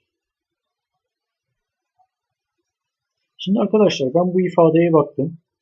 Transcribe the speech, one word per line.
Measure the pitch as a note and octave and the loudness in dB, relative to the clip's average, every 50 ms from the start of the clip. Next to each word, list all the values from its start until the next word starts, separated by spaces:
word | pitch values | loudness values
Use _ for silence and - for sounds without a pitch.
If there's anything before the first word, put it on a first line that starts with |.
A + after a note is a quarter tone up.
| _ _ _ _ _ _ _ _ _ _ _ _ _ _ _ _ _ _ _ _ _ _ _ _ _ _ _ _ _ _ _ _ _ _ _ _ F#5 _ _ _ F#5+ _ _ _ _ _ _ _ G5+ _ _ _ _ _ _ _ _ _ _ _ _ _ _ _ _ _ _ - | _ _ _ _ _ _ _ _ _ _ _ _ _ _ _ _ _ _ _ _ _ _ _ _ _ _ _ _ _ _ _ _ _ _ _ _ _ _ _ _ _ _ _ _ _ _ _ _ _ _ _ _ _ _ _ _ _ _ _ _ _ _ _ _ _ _ _ -12
Şimdi | - F3 G3 A#3 | -6 -4 -2 -2
arkadaşlar | G#3+ G3 - G#3+ G#3 F3 - - C#3 B2+ C#3 | -2 0 0 2 2 2 0 -2 -4 -2 0
ben | E3 F3+ F3+ F3 | 0 -2 0 0
bu | F#3 | -2
ifadeye | F3+ F3+ - - E3+ D#3+ D#3 E3 E3+ E3+ D#3+ | -2 -2 2 2 2 4 4 2 2 2 2
baktım. | D3+ C#3 - - - C3+ E3 - - _ _ _ _ | 0 0 0 -4 -6 -6 -6 -8 -14 _ _ _ _